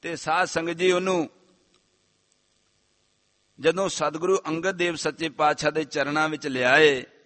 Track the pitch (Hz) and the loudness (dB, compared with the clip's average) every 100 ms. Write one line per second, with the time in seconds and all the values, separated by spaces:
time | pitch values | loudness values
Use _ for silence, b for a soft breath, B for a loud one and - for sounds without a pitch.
0 | 165 160 - 165 180 170 165 170 185 180 | -8 -8 -2 0 0 -2 -4 0 2 2
1 | 185 185 143 _ _ _ _ _ _ _ | 2 0 -2 _ _ _ _ _ _ _
2 | _ _ _ _ _ _ _ _ _ _ | _ _ _ _ _ _ _ _ _ _
3 | _ _ _ _ _ _ 143 170 196 - | _ _ _ _ _ _ -2 0 -2 -2
4 | 151 156 131 123 151 160 180 180 175 165 | -4 -2 0 0 -2 -4 -4 -2 -4 -2
5 | 156 143 160 143 151 151 151 151 151 151 | -6 -4 -8 0 0 2 -2 -2 -4 -4
6 | 139 151 156 151 147 131 123 143 156 135 | -2 -2 -2 -4 -6 0 4 6 6 4
7 | 123 _ | -4 _